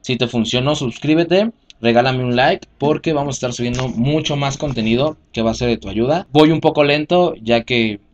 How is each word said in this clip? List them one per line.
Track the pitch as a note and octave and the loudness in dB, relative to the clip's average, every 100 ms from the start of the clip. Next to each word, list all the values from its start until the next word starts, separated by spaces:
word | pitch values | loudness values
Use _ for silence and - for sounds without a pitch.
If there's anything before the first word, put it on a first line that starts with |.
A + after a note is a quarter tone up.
Si | - A#2+ | -4 -4
te | B2 | -2
funcionó, | A#2+ A2 B2+ C3 D3+ | -2 -2 -2 0 -2
suscríbete, | C3+ - - D#3 E3+ F#3 A3 - _ - | -4 -6 0 0 2 2 0 -4 _ -4
regálame | A2+ A#2 B2+ B2+ | 2 2 2 0
un | B2+ B2 | 0 2
like, | C3+ F#3+ - _ | 2 0 -6 _
porque | C#3+ D#3 - | -2 0 0
vamos | D3+ C#3+ | -2 -2
a | C3 | -4
estar | B2+ | -6
subiendo | A#2+ A#2+ B2 B2+ | -4 -4 -2 -4
mucho | A2 B2 D3+ D#3 D3 | -2 0 0 -2 -2
más | C#3 C3+ | -2 -4
contenido | D3+ C3 A2 A#2 D3 D#3 _ | -6 -2 0 2 0 -4 _
que | - | -2
va | A2+ | -2
a | |
ser | A2+ B2 | 0 0
de | A2+ | -2
tu | F#2+ | -4
ayuda. | G2+ A#2+ D#3+ G3 | -2 0 0 0
Voy | C#3 D#3 | 4 4
un | D#3+ | 4
poco | D#3+ D3+ | 0 2
lento, | C#3+ D3 D3+ F3 F3 - | 2 2 0 2 2 -2
ya | A2 A#2 | 0 0
que | A#2 B2 A2 G#2 _ | 0 0 0 -4 _